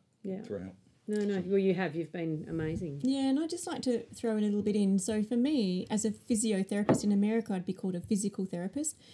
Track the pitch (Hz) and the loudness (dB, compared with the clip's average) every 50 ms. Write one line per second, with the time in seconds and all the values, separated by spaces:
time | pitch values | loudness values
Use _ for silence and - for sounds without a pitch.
0 | _ _ _ _ - 196 190 185 - - 107 98 90 95 - - - _ _ _ | _ _ _ _ -10 -8 -8 -8 -8 -8 -8 -8 -8 -10 -14 -16 -20 _ _ _
1 | _ - 208 208 208 202 202 190 175 180 196 196 190 190 185 170 190 165 143 165 | _ -4 -2 0 0 0 0 -2 0 2 2 4 4 4 2 2 0 -2 -2 -4
2 | 165 156 - 180 165 165 156 156 - - 165 160 160 156 160 - 185 160 139 143 | -6 -6 -6 -4 -4 -2 -2 -4 -4 -6 -4 -4 -2 -2 -2 -4 -4 -6 -4 -2
3 | 143 254 269 269 269 269 269 277 330 320 - 339 - 359 330 - - 262 240 233 | 0 0 0 2 2 2 2 2 0 -2 -4 -6 -6 -6 -6 -4 0 0 0 0
4 | - - - - - 233 220 214 214 208 202 208 202 214 202 214 202 196 196 196 | -2 -6 -10 -6 -2 0 0 2 2 2 2 2 2 2 2 4 4 4 4 4
5 | 185 - 220 214 208 214 247 240 240 285 311 277 220 185 180 180 - - - 208 | 2 2 0 0 0 2 2 2 2 4 4 2 2 2 2 0 -2 -2 -2 0
6 | - 220 208 - - - 247 208 240 220 208 190 202 - 208 202 208 - - 185 | 0 0 -2 -4 -2 -2 0 2 2 2 2 0 0 0 0 0 4 4 4 4
7 | - 208 208 202 202 208 220 226 220 - 202 185 180 - 185 - - 190 185 175 | 4 2 4 4 4 4 2 2 0 0 -2 -4 -2 -4 -4 -4 -4 -4 -4 -4
8 | 175 - - 190 196 202 - - 190 190 - 175 175 190 - 277 302 311 - - | -2 0 0 0 0 -2 -4 -4 -6 -6 -4 -6 -6 -4 -4 -4 -4 -6 -6 -10
9 | - - | -14 -20